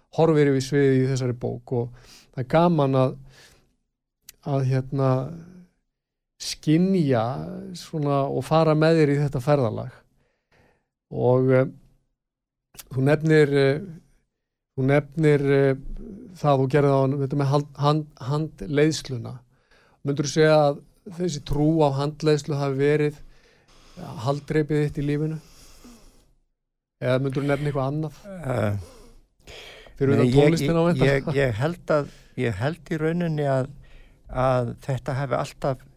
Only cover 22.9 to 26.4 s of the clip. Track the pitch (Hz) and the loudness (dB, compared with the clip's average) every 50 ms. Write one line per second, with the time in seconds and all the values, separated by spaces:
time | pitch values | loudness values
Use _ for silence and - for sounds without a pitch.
22.9 | 151 151 151 147 147 - - - - _ _ _ _ _ _ _ _ - - - | 2 2 0 -2 -4 -8 -14 -20 -20 _ _ _ _ _ _ _ _ -20 -20 -20
23.9 | - - - - - - 107 131 143 143 - - 156 156 151 151 156 147 151 147 | -20 -18 -18 -16 -12 -6 -4 -4 -4 -4 -6 -2 -2 -2 0 0 0 -2 -2 -2
24.9 | 151 151 143 143 147 147 156 156 156 156 - - - - - - - - - 247 | -4 -4 -4 -2 -2 -2 -2 -4 -6 -8 -12 -18 -20 -20 -20 -20 -20 -20 -20 -20
25.9 | - 226 - - _ _ _ _ _ _ | -20 -20 -20 -20 _ _ _ _ _ _